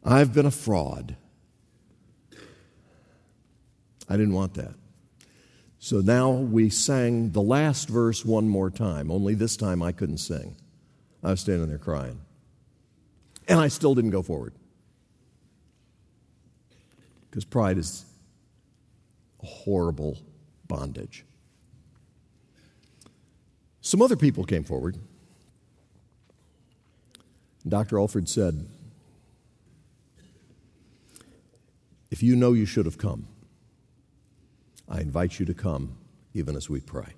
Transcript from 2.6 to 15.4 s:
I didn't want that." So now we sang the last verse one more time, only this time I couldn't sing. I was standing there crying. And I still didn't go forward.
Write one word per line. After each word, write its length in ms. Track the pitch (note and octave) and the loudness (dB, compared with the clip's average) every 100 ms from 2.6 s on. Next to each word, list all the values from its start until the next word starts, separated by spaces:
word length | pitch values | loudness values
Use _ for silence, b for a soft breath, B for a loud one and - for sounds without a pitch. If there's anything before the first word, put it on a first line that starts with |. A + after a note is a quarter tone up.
| b b b b b b b b _ _ _ _ _ _ - | b b b b b b b b _ _ _ _ _ _ -4
I 80 | G2+ | 0
didn't 160 | G#2+ | 2
want 220 | F#2 F#2+ - | 2 -2 -6
that." 180 | B1+ - - - _ _ b b b b b b | -12 -14 -20 -20 _ _ b b b b b b
So 240 | - A2+ | -2 2
now 300 | F#2+ A#2+ C3 | 4 4 4
we 400 | B2+ C3 A2+ A2 | 2 2 4 4
sang 640 | G2+ - C3+ A#2+ A#2+ A2+ | 2 0 2 2 2 0
the 80 | F2+ | 0
last 440 | G2+ C3 D#3 C#3 - | 2 2 2 0 -2
verse 380 | A2+ A#2 A2+ A2 | 0 2 0 0
one 240 | A2 A2 | 2 2
more 220 | G2 F#2+ | 2 0
time, 400 | F2+ G#2+ D#2 D2 | -2 -4 -2 -2
only 240 | F2+ G2+ G#2+ | -2 0 0
this 220 | A2+ - | -2 -2
time 260 | G#2 F2+ | -2 -2
I 80 | E2+ | -2
couldn't 260 | F2 G2 D#2 | -4 -4 -4
sing. 380 | - D#2 - - - _ b b b b | -6 -8 -8 -18 -20 _ b b b b
I 60 | F#2 | -4
was 100 | F#2+ | -2
standing 300 | - F2+ D#2+ | 0 -2 -2
there 80 | D2 | -6
crying. 440 | - D2+ B1+ B1 - _ _ _ _ _ _ _ _ _ _ - - | -6 -6 -6 -12 -18 _ _ _ _ _ _ _ _ _ _ -20 2
And 140 | F3 | 4
I 80 | D3+ | 4
still 260 | - D3+ | 2 2
didn't 180 | B2+ A2+ | 4 2
go 100 | F#2+ | 0
forward. 320 | F2 D#2+ A#1 - _ _ _ _ _ _ _ _ | -4 -6 -8 -14 _ _ _ _ _ _ _ _